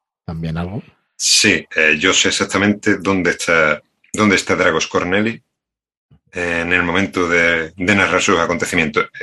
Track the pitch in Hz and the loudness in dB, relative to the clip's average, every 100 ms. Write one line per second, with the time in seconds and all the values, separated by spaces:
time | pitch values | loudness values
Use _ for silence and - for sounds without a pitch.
0 | _ _ - 80 82 82 87 110 - _ | _ _ -12 -8 -6 -6 -6 -8 -12 _
1 | _ - - - 107 82 - - 78 78 | _ -6 0 2 4 2 -2 0 2 2
2 | 92 - 95 - 98 95 104 101 107 95 | 2 2 0 -2 -2 0 0 0 0 -2
3 | 92 95 85 82 - 82 78 73 - _ | 0 0 0 -2 0 2 2 0 -8 _
4 | _ - 104 92 - 87 92 80 - 92 | _ 0 2 2 2 0 2 0 -2 -2
5 | 85 98 110 113 _ _ _ _ _ _ | 0 0 -2 -6 _ _ _ _ _ _
6 | _ _ _ 90 87 85 85 90 87 90 | _ _ _ -6 -4 -2 0 0 0 0
7 | 98 113 87 85 85 82 80 98 92 101 | -2 -2 0 2 2 0 -4 -4 0 2
8 | 90 90 - 85 85 85 - 87 78 90 | 2 0 2 2 0 -2 -2 -2 -2 -2
9 | - - | -4 -8